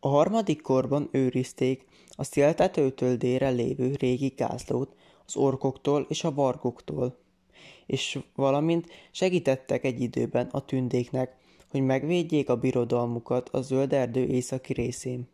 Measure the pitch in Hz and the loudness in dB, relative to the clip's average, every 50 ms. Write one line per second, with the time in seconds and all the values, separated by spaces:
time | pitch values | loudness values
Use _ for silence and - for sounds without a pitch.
0 | - 139 139 143 156 185 208 226 214 196 156 151 - - 135 131 127 120 139 147 | 0 4 4 4 4 4 2 0 0 0 -2 -2 0 2 2 2 2 2 0 0
1 | 143 - - 135 131 127 - - - - - - 131 127 131 - - _ _ - | 0 0 0 2 2 2 2 0 -4 -4 -2 -2 0 0 0 -2 -6 _ _ -20
2 | - - - - - - - 147 143 147 165 151 160 190 185 - 147 131 135 - | -20 -20 -10 -10 -8 -4 2 4 4 4 4 4 0 0 2 2 0 0 0 0
3 | 131 127 127 113 131 123 123 131 135 135 127 120 117 - 131 139 127 127 139 139 | 0 0 0 2 0 0 0 2 0 0 0 0 0 -2 0 0 0 -2 0 0
4 | - 127 127 123 139 135 - - 127 - 117 117 - - - 120 135 - - _ | 0 0 0 2 0 -2 -2 -2 -2 -2 -2 -6 -4 -2 -2 -2 -2 -4 -8 _
5 | _ - - _ _ - - - 135 139 135 131 - 139 127 - _ 147 143 147 | _ -20 -20 _ _ -10 -2 2 2 2 2 2 -2 -2 -4 -2 _ 0 2 2
6 | 139 - 151 - - 170 139 139 139 131 123 - - 123 120 - - - 151 147 | 0 -2 -6 -4 -2 -2 0 2 0 0 0 0 -4 -4 -4 -4 -12 -10 -4 -4
7 | 127 123 131 _ _ _ _ _ _ _ _ - - - - - _ _ - 131 | -4 -4 -4 _ _ _ _ _ _ _ _ -20 -20 -20 -20 -20 _ _ -4 -4
8 | - - - 139 - _ _ - 135 135 135 143 151 165 170 170 165 - - - | -4 -4 -6 -8 -10 _ _ 0 2 2 2 2 2 2 0 0 -2 -6 -18 -20
9 | - - _ - 190 185 180 175 170 135 131 135 - - - 123 - 135 123 120 | -20 -18 _ 0 0 2 2 2 2 2 0 0 0 -4 -4 0 0 -2 -2 -2
10 | 123 120 - 127 120 117 - 123 123 131 - 139 - - - 131 127 123 120 123 | -4 -2 0 -2 -2 0 0 -2 -2 0 -4 -8 -6 -2 -4 -2 -2 0 0 -2
11 | 123 - - 131 127 127 - _ _ _ _ _ - _ - 139 135 131 131 135 | -2 -2 -2 -4 -4 -4 -6 _ _ _ _ _ -20 _ -2 0 2 2 2 0
12 | - 151 175 175 165 156 156 147 135 - 123 120 123 131 123 127 120 117 127 120 | 0 0 0 0 0 2 0 0 2 2 0 2 2 0 2 2 0 2 0 0
13 | 120 120 120 117 117 - 123 127 123 - - 143 131 139 131 131 139 135 143 139 | 0 0 -2 -6 -4 -2 -2 -2 -2 -2 -4 -4 -2 0 0 0 0 2 2 0
14 | 127 120 117 127 127 - - 127 123 - - 127 - - 135 - 120 120 123 - | 0 0 0 0 0 2 0 -2 -2 -2 -6 -8 -6 -6 -4 -4 -4 -4 -6 -8
15 | - 131 123 123 123 - | -8 -8 -8 -8 -8 -12